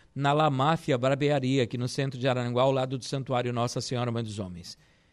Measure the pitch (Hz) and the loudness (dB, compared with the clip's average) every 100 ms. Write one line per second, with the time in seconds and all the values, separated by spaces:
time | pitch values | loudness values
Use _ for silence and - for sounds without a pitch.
0 | _ 135 139 147 156 135 143 165 - 127 | _ -2 2 4 4 4 2 2 2 2
1 | 131 139 143 147 127 135 120 120 123 - | 2 2 2 2 2 2 2 0 -4 -2
2 | 135 131 135 123 120 120 135 135 131 135 | -4 -2 0 0 0 2 4 2 0 -4
3 | - 139 131 123 123 120 120 131 - 123 | -6 -6 -2 -2 0 0 0 -2 -4 -2
4 | 123 117 113 104 92 87 85 - _ _ | -2 -2 -4 -6 -8 -10 -16 -20 _ _
5 | _ | _